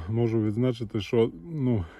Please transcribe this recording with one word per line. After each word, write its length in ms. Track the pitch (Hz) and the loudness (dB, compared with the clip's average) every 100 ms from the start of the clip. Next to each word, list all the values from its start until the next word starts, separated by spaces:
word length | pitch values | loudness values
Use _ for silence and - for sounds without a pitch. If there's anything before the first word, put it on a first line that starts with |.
| 85 | -2
можу 340 | 113 117 113 | 0 2 2
відзначити, 580 | 107 104 127 117 110 110 | 0 2 0 0 -4 -4
що, 300 | 98 120 113 - | 0 2 2 0
ну, 400 | 170 160 127 113 82 - | -10 -2 0 0 -2 -10